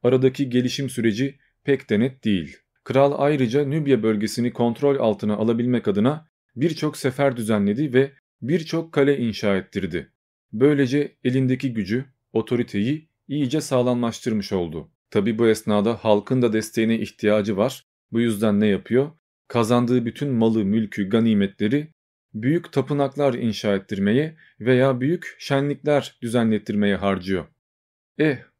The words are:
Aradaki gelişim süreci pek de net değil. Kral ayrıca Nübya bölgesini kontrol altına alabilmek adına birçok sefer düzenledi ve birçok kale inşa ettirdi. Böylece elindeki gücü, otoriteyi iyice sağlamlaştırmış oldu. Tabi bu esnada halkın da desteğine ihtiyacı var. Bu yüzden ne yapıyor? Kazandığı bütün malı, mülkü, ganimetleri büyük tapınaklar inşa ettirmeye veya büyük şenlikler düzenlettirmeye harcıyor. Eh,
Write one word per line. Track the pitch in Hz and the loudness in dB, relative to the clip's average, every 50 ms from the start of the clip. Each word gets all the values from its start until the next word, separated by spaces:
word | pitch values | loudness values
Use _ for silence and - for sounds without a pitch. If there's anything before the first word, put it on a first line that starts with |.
| - | 2
Aradaki | 127 123 131 127 135 131 - 143 127 | 4 2 4 4 2 2 0 -6 0
gelişim | 117 127 123 123 - - 139 127 | 0 0 0 0 -4 -4 -8 -6
süreci | - - 113 113 101 107 135 139 - _ _ _ _ _ _ | -6 0 0 0 0 0 -4 -4 -6 _ _ _ _ _ _
pek | - 139 131 - - | -2 -2 -2 0 -2
de | 110 101 | 0 0
net | 117 135 131 _ _ | 0 0 -4 _ _
değil. | 113 101 92 80 71 - - _ _ _ _ _ | 0 0 0 -2 -6 -14 -20 _ _ _ _ _
Kral | - - 135 143 143 143 | 0 2 4 4 4 2
ayrıca | - 139 143 151 143 131 113 113 143 147 | 2 0 0 2 2 0 0 0 0 0
Nübya | 135 139 165 151 139 135 110 107 | 0 -2 -2 2 2 2 2 2
bölgesini | 110 110 104 107 107 - - 117 120 117 | 0 0 0 -2 -4 -4 -4 -4 -4 -2
kontrol | - 120 120 117 - 143 143 139 | 0 -2 -2 0 0 0 0 2
altına | 135 123 113 104 101 - 107 104 | 2 2 0 0 0 -2 -4 -2
alabilmek | 104 110 113 117 113 120 123 123 117 - 107 | 0 0 0 0 0 0 0 0 0 0 0
adına | 98 101 107 127 151 156 - _ _ _ _ _ _ | 0 2 2 0 0 -2 -10 _ _ _ _ _ _
birçok | 113 135 175 160 - - 156 151 | -4 -2 -2 -2 -2 -4 -6 -6
sefer | - - 135 127 - 143 139 127 | -2 -4 -4 -2 0 0 0 0
düzenledi | 117 113 104 113 104 101 101 104 120 156 147 120 | -2 -2 -2 0 2 2 0 0 0 -2 0 2
ve | 127 135 143 - _ _ _ _ _ - | 2 2 2 -2 _ _ _ _ _ -4
birçok | 117 165 175 165 - - 165 160 165 - | -2 -2 -2 -2 -2 -4 -4 -4 -2 0
kale | - 139 143 143 135 | 2 2 2 2 0
inşa | 120 113 101 - - 104 98 | -2 -4 -4 -2 -2 0 0
ettirdi. | 95 92 _ - 101 92 87 80 85 69 _ _ _ _ _ _ _ _ _ - | 0 -2 _ -8 -6 -6 -4 -6 -6 -8 _ _ _ _ _ _ _ _ _ -2
Böylece | 107 127 147 151 139 139 120 131 147 147 - _ _ _ | 2 2 4 4 4 2 2 2 -2 -2 -2 _ _ _
elindeki | 131 123 131 131 127 131 127 139 135 117 | -2 0 0 0 0 0 -2 -2 -4 -4
gücü, | 113 101 90 107 127 139 - _ _ _ _ - | -4 -4 -2 -2 -4 -4 -8 _ _ _ _ -4
otoriteyi | 110 107 - 127 120 120 - - 101 101 123 147 156 156 _ _ _ _ - | -4 -2 0 -2 -2 -2 -2 -2 -2 -2 -2 -2 -4 -8 _ _ _ _ -8
iyice | 139 151 143 123 131 156 | -4 -2 -2 0 -2 -4
sağlamlaştırmış | 151 - 139 127 123 123 123 120 120 117 110 - - 123 113 107 98 - 104 | -2 0 0 2 2 2 0 -2 -2 -4 -6 -6 -6 -4 -4 -4 -4 -2 -2
oldu. | 95 87 82 78 82 73 - _ _ _ _ | -2 -2 -4 -6 -10 -12 -14 _ _ _ _
Tabi | - 110 98 110 117 110 | -2 0 0 0 0 2
bu | 117 113 | 2 2
esnada | 110 107 - - 104 104 101 113 117 | 2 2 0 0 0 2 2 0 -2
halkın | 104 - 113 107 104 101 - 131 131 123 | -2 2 2 2 2 2 0 0 2 2
da | 113 107 | 2 0
desteğine | 110 107 - - - 110 110 113 110 | 0 -4 -2 -2 0 0 2 0 -2
ihtiyacı | 110 107 - _ - 104 104 107 101 104 107 | -2 -6 -8 _ 0 0 2 2 0 -2 0
var. | 92 107 131 131 - _ _ _ _ _ _ - | 0 0 -2 -2 -8 _ _ _ _ _ _ -2
Bu | 113 | 0
yüzden | 120 120 110 101 110 107 101 101 | 0 0 0 0 0 2 2 2
ne | 107 | 2
yapıyor? | 107 98 92 - - 110 123 139 156 - _ _ _ _ _ _ _ | 2 2 0 -2 0 0 0 0 0 -6 _ _ _ _ _ _ _
Kazandığı | - 120 113 107 123 120 123 117 127 123 117 | 0 0 2 4 2 2 2 2 0 0 0
bütün | 120 113 - 147 143 | -2 -6 -4 -4 -2
malı, | 131 117 113 113 113 113 107 | 0 2 2 2 2 2 0
mülkü, | 95 104 113 110 101 - - 101 92 | 2 0 0 -2 -2 -4 -6 -4 0
ganimetleri | 107 113 113 113 110 101 101 98 - _ 101 107 127 147 151 156 _ _ _ _ _ _ _ _ _ | 0 2 2 4 2 2 0 0 -2 _ -2 0 0 -2 -4 -6 _ _ _ _ _ _ _ _ _
büyük | 110 107 127 156 170 170 - - | -4 -2 0 0 -2 -4 -2 -2
tapınaklar | 143 127 131 147 143 139 135 131 143 143 139 120 | -2 -2 0 -2 -2 -2 -2 -2 0 0 0 0
inşa | - 120 113 104 - - 107 101 | 0 -4 -4 -4 -2 -2 -2 -2
ettirmeye | 98 95 _ 107 98 98 101 107 131 151 160 160 _ - _ _ _ | -2 -2 _ -4 -2 0 2 2 2 0 -2 -8 _ -20 _ _ _
veya | 107 120 131 123 131 135 131 120 | 0 2 4 4 4 2 2 0
büyük | 127 139 175 175 - - - _ | 0 -2 -2 -2 -6 -12 -18 _
şenlikler | - - 143 139 139 143 143 - - 151 147 143 127 - _ _ - | -6 -2 -2 0 0 -2 -4 -4 -2 0 0 0 0 -4 _ _ -10
düzenlettirmeye | 117 113 123 117 110 110 104 101 - 104 104 104 101 98 | -2 0 2 2 2 2 0 -2 -2 0 0 2 2 2
harcıyor. | 92 101 101 98 92 87 92 98 90 80 - _ _ _ _ _ _ _ _ _ _ _ _ _ - | 0 0 0 -2 -2 -2 -2 -4 -4 -4 -8 _ _ _ _ _ _ _ _ _ _ _ _ _ 0
Eh, | 151 156 135 123 - _ _ _ | 0 0 0 -2 -8 _ _ _